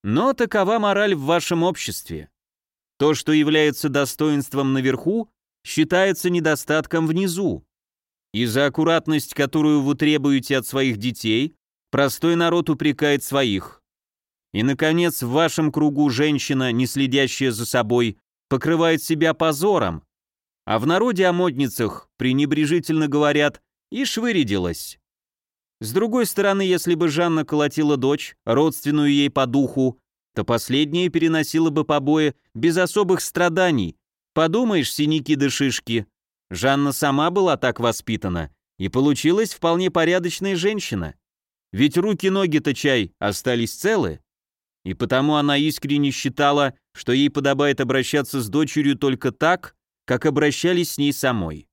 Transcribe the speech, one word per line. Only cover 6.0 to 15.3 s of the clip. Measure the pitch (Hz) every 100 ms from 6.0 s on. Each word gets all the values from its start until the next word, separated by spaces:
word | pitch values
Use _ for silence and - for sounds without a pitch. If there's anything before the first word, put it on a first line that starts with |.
| 190 170 180
недостатком | 175 160 147 - 156 151 165 160
внизу. | 165 190 170 190 - _ _ _ _ _ _ _
И | 104 120
за | 117 143
аккуратность, | 147 160 165 156 151 -
которую | - 139 156 151 151
вы | 139 139
требуете | 151 151 139 139 120 135
от | 110
своих | 135 135 107
детей, | 120 117 113 110 151 _ _ _ _
простой | - 139 - 165 170
народ | 170 175 160
упрекает | 143 147 135 147 143
своих. | - 139 127 95 - - _ _ _ _ _ _ _
И, | 95
наконец, | 123 139 156 165 175 -
в |
вашем | 120